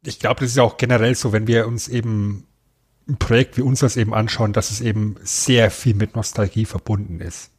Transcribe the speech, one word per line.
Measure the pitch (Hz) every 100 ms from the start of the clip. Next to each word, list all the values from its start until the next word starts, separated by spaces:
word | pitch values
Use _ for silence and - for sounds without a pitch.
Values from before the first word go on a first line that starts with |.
Ich | - -
glaub, | 110 -
das | 131
ist |
ja | 127
auch | 120 -
generell | 120 123 113
so, | 123 120
wenn | 107 110
wir | 117 110
uns | 117 -
eben | 120 117 107 101 98 - _ _ _ _ _ -
ein | 135
Projekt | - 117 131 -
wie |
unseres | 123 131 127 123
eben | 110
anschauen, | 110 110 - 110
dass | 104 -
es | 104
eben | 120 107 104 98
sehr | - - - 123 107
viel | - 123
mit | 101 107
Nostalgie | 117 - - 101 110
verbunden | 110 - - 101 101 82
ist. | 82 - -